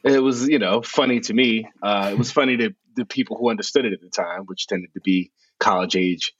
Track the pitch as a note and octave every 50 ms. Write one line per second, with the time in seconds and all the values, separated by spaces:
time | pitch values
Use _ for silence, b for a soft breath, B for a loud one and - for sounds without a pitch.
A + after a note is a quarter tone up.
0 | - C3+ C#3 C3+ C3 C3+ B2+ A#2+ B2+ C#3 D3+ C3 G#2 F2+ G2+ A#2 A#2 - - -
1 | C3+ C3 B2 A#2 A#2 - A2 A#2+ C3 A#2+ A2+ A2 A2 - _ _ - G2+ G#2 G2+
2 | G2 G2+ G2+ A2+ A#2 A#2+ - D3 C#3 B2+ B2+ A#2+ A#2 G#2+ G2 _ _ _ _ C3
3 | A2+ _ - C3+ B2 - A2 G#2+ A#2+ A#2+ A2+ G#2 - - - C#3+ B2 A2 F#2+ E2+
4 | F2 - - - F2+ E2+ F2 F#2 G2 F#2 F#2 - - - G#2 F2+ F2+ _ _ F2+
5 | _ G2 F#2 F#2 F2 _ _ _ _ _ _ _ - G#2+ G2 F2+ F#2 E2+ E2+ F#2
6 | F#2 F2+ F2 E2 - - _